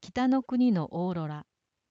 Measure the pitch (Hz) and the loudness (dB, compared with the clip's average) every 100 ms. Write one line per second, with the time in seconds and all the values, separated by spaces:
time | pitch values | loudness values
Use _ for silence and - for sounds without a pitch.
0 | - - 254 262 254 254 247 196 156 - | -8 -2 2 2 0 2 4 4 0 -4
1 | 180 175 156 151 147 _ _ _ _ | -4 -4 -6 -8 -14 _ _ _ _